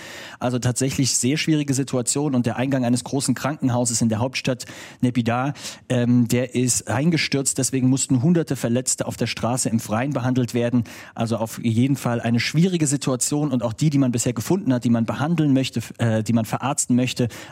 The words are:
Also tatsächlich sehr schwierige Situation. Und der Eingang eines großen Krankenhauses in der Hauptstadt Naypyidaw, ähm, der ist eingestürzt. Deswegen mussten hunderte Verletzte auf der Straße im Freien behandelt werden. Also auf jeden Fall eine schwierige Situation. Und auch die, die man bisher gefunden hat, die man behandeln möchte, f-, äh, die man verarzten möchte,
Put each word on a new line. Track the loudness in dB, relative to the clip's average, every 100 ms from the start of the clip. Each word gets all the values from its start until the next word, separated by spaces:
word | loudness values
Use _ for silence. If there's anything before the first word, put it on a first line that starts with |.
| -12 -16 -16 -6
Also | -2 0
tatsächlich | 0 0 -2 0 0 2
sehr | 0 0
schwierige | 2 2 2
Situation. | -2 0 -2 0 0 0 0
Und | 0
der | -2
Eingang | 0 0
eines | 2 0 0
großen | -2 0 0
Krankenhauses | -2 0 0 2 0 2
in | 0
der | 0
Hauptstadt | -2 -2 -4 -4 -6 -16 -16 -2
Naypyidaw, | 0 2 0 0 -2 -4 -10 -10 -2
ähm, | 0 4 4 4
der | 2 0 0
ist | 0 -2 -2
eingestürzt. | 0 2 0 0 -2 -2 -2
Deswegen | -2 2 2
mussten | 2 2 2
hunderte | 4 2 2 -2
Verletzte | 0 0 -2 -4 -4
auf | -4
der | -4
Straße | -2 -2 -2 0
im | -2
Freien | 0 -2 -2
behandelt | -2 0 0 0
werden. | 0 2 0 -2 -8 -12 -6
Also | -2 -2
auf | -4 -4
jeden | 0 2 2 2
Fall | -2 -2
eine | 0 0
schwierige | 0 2 2 2 0
Situation. | 0 0 -2 0 0 0
Und | 0
auch | -2
die, | 0 2
die | 4
man | 2
bisher | 2 0
gefunden | -2 0 0 2
hat, | 2
die | 2
man | 2 2
behandeln | -2 0 2 4
möchte, | 2 2 -4
f-, | -6 -2
äh, | 0 0
die | 2
man | 0
verarzten | 0 -2 -2 -2 2 2
möchte, | 2 0 -2 -4 -12